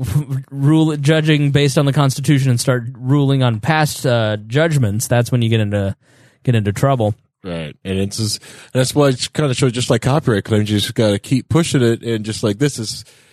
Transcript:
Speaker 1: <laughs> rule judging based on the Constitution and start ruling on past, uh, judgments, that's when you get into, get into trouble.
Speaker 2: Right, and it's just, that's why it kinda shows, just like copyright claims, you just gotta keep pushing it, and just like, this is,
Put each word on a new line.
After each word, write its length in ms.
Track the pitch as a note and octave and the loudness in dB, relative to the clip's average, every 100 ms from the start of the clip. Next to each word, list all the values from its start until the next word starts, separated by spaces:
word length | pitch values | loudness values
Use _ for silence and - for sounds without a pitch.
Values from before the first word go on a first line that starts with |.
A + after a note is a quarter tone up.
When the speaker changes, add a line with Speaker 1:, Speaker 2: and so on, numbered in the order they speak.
| B2 | -4
Speaker 1:
<laughs> 440 | C#3+ C#3 C3+ C3+ | -4 -2 -6 -8
rule 460 | C#3 C#3 D#3+ D#3+ D3+ | -2 2 4 2 0
judging 560 | C#3+ D#3+ D#3 D3+ C#3+ | 0 2 2 2 2
based 260 | C#3 C#3+ C#3+ | 2 2 2
on 80 | C#3 | 2
the 60 | |
Constitution 580 | C#3 C3+ B2+ C3+ C#3+ C3+ | 2 0 0 0 2 2
and 80 | A#2+ | 0
start 220 | - B2 A#2+ | 0 -2 -4
ruling 500 | B2+ B2+ C#3+ C#3 C3+ | -8 0 2 2 2
on 160 | B2+ G#2+ | 2 0
past, 460 | - D#3 D3+ - C#3+ | 0 0 0 -2 0
uh, 320 | A#2+ G#2+ G#2+ G#2+ | 0 0 -2 -4
judgments, 640 | C3 E3 D3 A2 G#2+ - | 0 2 2 0 -2 0
that's 240 | A#2+ A#2 | 0 2
when 80 | B2 | 0
you 80 | A2+ | 2
get 100 | A2+ | 0
into, 380 | G#2 G2+ G2 - _ _ _ _ | 0 -2 -2 -6 _ _ _ _
get 120 | - A2+ | 0 0
into 160 | G2+ | 0
trouble. 420 | G2 C#3 C3+ G#2+ G#2+ _ _ | 0 0 2 0 -2 _ _
Speaker 2:
Right, 320 | G2 E2 D#2 - | -10 -8 -10 -12
and 140 | F#2+ F#2+ | -6 -4
it's 200 | G2 G2+ | -4 -4
just, 220 | G#2+ - - - - | -6 -6 -12 -20 -6
that's 220 | B2+ C3 | -2 0
why 160 | D3 C#3+ | 2 2
it 240 | B2 - | 2 -4
kinda 200 | - D3 B2 | -2 -2 0
shows, 160 | C3+ | 0
just 180 | A2+ B2 | 0 0
like 140 | A#2 | 0
copyright 420 | B2 D3 C#3+ G2+ - | 0 0 0 0 0
claims, 240 | A2 G#2 | 0 2
you 80 | G#2 | 0
just 160 | - | -2
gotta 240 | - A2 G2+ | 0 0 0
keep 300 | - C3 - | -2 -2 0
pushing 320 | C#3 E3+ C#3+ | 0 0 2
it, 220 | A#2 A2+ | 2 0
and 200 | A#2 A2 | -4 -6
just 200 | G#2+ G#2+ | -6 -4
like, 160 | A2+ G2+ | -4 -2
this 180 | C#3+ - | -2 -2
is, 260 | G#2+ - - _ _ | -8 -10 -16 _ _